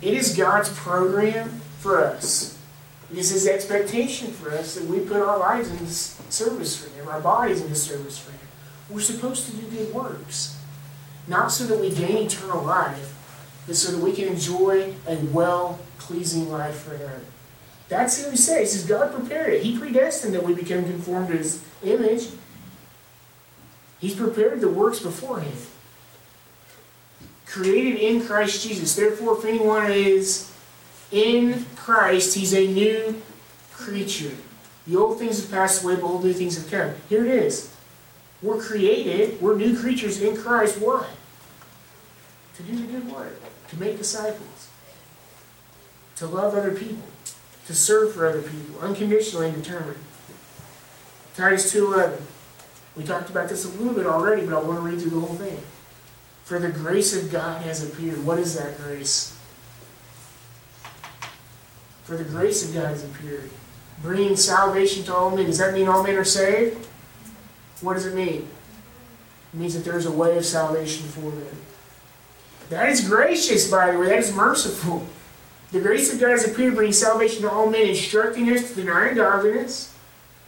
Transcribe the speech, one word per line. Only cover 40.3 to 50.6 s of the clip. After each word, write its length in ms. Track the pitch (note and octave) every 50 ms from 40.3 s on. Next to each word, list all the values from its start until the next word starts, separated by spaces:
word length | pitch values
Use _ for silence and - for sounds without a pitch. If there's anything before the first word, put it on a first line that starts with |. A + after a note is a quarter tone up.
| A3
Christ. 420 | - - A#3+ B3 A#3 G#3+ G3+ - G3
Why? 280 | G#3+ B3 C4+ - - - - - - - - - - - - - - - - - - - - - - - - - - - - - - - -
To 60 | - E3+
do 100 | G3 A#3
the 180 | A#3+ A#3 -
good 160 | B3 B3+ A#3+ A#3+
work, 300 | - E3+ - - - - - - - - - -
to 100 | D#3+ E3
make 200 | F#3+ G#3+ A3 G#3
disciples, 680 | G#3+ - - A3 G#3+ G#3+ G#3+ - D3 - - - - - - - - - - - - - - - - - - - - - - - - - - - - - - - - - -
to 100 | - E3
love 300 | E3 F3 F#3 G3+ G#3 G3+
other 160 | G3+ G3+ F#3+
people, 340 | F#3+ G3 A3+ A3 - - - - - - - - - - - - - - - -
to 60 | E3
serve 380 | - - G#3 G#3+ G#3+ G#3+ G#3+
for 140 | G3+ F3 E3
other 160 | D#3+ D#3 D3+
people, 380 | C#3+ - D3+ D3+ - - - -
unconditionally 720 | E3 F#3+ G3+ G3+ G#3+ G#3 G#3+ G#3+ G#3+ G#3+ F#3 E3+ D#3+ D#3+
and 120 | D#3 D3+
determined. 380 | - - F3+ F3 D#3+ D3 C#3+ - - - - - - - - - - - - -